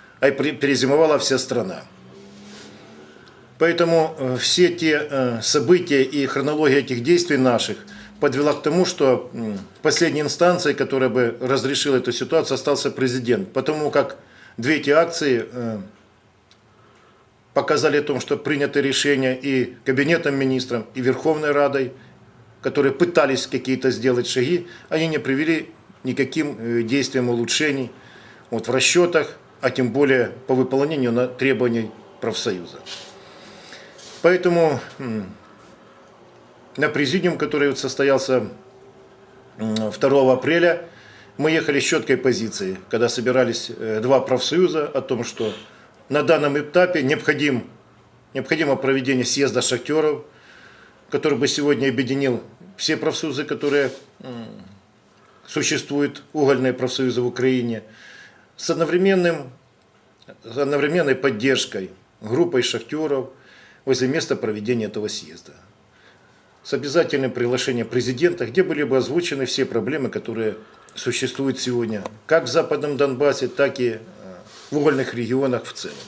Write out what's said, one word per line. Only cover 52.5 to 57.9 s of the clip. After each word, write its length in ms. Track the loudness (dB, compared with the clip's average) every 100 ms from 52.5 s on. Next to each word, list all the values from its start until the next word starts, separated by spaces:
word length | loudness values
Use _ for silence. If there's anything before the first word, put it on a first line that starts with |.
| -20 -20 -6
все 220 | -2 0
профсоюзы, 460 | -2 -4 -6 -6 -6
которые, 480 | -4 0 2 0 -4 -18 _
м, 260 | -16 -14 -14 -18 -20 -20 _ _ _ _ _ _ -8
существуют, 760 | -4 -2 -2 -2 -2 -2 -4 -10 0
угольные 400 | 2 4 2 0
профсоюзы 480 | -2 -2 -2 0
в 40 | -2
Украине, 560 | 0 0 2 -2 -6 -10